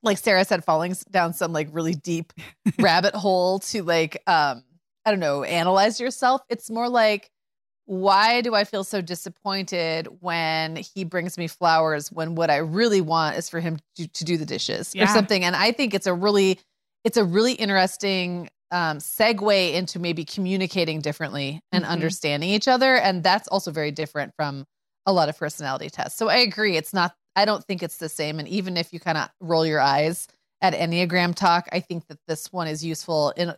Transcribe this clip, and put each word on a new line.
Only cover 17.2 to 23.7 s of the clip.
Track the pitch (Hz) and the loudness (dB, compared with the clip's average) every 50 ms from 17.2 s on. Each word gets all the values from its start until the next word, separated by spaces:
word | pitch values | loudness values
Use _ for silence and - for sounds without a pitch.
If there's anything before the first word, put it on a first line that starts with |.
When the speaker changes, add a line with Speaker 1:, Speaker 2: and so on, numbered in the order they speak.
| 208 | 2
Speaker 1:
really | 175 165 202 220 247 254 | 4 4 2 2 2 2
interesting, | - 226 202 196 190 185 190 - - 208 196 190 185 180 180 175 175 170 - _ _ _ _ | 0 -2 0 4 4 2 2 0 -4 -2 -2 0 0 -2 -2 -4 -6 -8 -12 _ _ _ _
um, | 175 180 170 160 151 | -4 -2 0 -2 -2
segue | 147 - - - - 220 226 233 196 196 214 202 196 185 175 143 | -4 -8 -10 0 2 2 2 2 2 2 4 4 4 4 2 0
into | 175 185 - - 175 | -2 -4 -4 -6 -6
maybe | 170 175 170 156 160 | -4 -4 -4 -4 -6
communicating | - - - 190 180 190 190 190 175 - 196 170 160 156 156 | -8 -6 -4 -2 -2 0 -2 -2 -2 -2 -2 -2 -2 -2 -4
differently | 147 151 147 - 160 139 - 143 139 135 147 160 _ _ | -4 -6 -6 -6 -8 -8 -6 -6 -6 -6 -6 -10 _ _
and | - 180 170 | -2 -2 0
Speaker 2:
Mm-hmm. | - 175 | 0 -2
Speaker 1:
understanding | 165 165 160 190 - - 151 147 147 143 180 | -2 -2 -2 -4 -2 -2 -2 -2 0 0 0
each | 202 214 - | 0 0 2
other. | 269 254 247 262 269 262 | 2 2 4 4 4 4
And | 254 - 196 185 180 160 | 4 4 2 2 2 2
that's | 185 185 208 - - | 2 2 2 0 -2
also | - 196 - | -4 -4 -4
very | 180 | -4